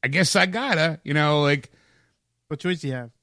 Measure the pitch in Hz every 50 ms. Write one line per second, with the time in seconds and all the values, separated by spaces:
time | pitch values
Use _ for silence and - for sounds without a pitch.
0 | - 131 139 170 185 - - 202 180 185 185 226 262 277 214 160 156 165 156 156
1 | _ - 147 151 147 147 151 147 147 143 143 143 - - _ _ _ _ _ _
2 | _ _ _ _ _ _ _ _ _ _ 156 143 - 180 185 160 - 139 131 127
3 | 123 117 _ _